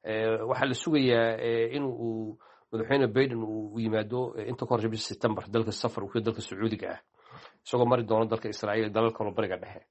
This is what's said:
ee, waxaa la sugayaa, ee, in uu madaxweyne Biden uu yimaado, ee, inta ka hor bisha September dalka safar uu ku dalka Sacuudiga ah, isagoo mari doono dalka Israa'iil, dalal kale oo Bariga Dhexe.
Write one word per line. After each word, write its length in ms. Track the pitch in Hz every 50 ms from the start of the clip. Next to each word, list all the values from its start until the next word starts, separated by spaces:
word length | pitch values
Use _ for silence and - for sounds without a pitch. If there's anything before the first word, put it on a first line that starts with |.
| -
ee, 340 | 87 107 110 110 113 113 110 110 117
waxaa 180 | 131 131 143 139
la 60 | 127
sugayaa, 600 | - - 175 156 147 135 127 120 117 113 113 113 110
ee, 340 | 113 117 117 113 113 117 131
in 60 | 143 143
uu 540 | 131 120 - 117 113 113 113 110 110 - _ - - - _ _ _
madaxweyne 340 | - 113 110 - 139 139 135 117
Biden 340 | 107 131 139 131 120 113
uu 360 | 113 107 107 110 107 104 104 117
yimaado, 400 | 113 110 110 110 107 107 120 123 127 - -
ee, 100 | - 104 -
inta 160 | 120 - 127
ka 60 | - 123
hor 140 | 113 107 113
bisha 200 | 110 104 - -
September 340 | 104 - - 117 107 92 - -
dalka 220 | 104 117 113 110
safar 320 | 101 - - 117 - - 101
uu 40 | 98
ku 120 | - 120
dalka 200 | 104 117 110 110
Sacuudiga 480 | 110 - 95 95 110 110 107 - 98 -
ah, 80 | - - _ _ _ _ _ - - - - - _ _ _
isagoo 200 | - - 123 123
mari 180 | 117 127 120 117
doono 200 | 110 110 110 113
dalka 220 | 107 113 110 - 110
Israa'iil, 420 | 104 - - 104 104 113 110 107
dalal 200 | 101 110 117 113
kale 180 | 113 - 107 104
oo 40 | 92
Bariga 220 | - 107 92 92 90
Dhexe. 240 | - - - - _ _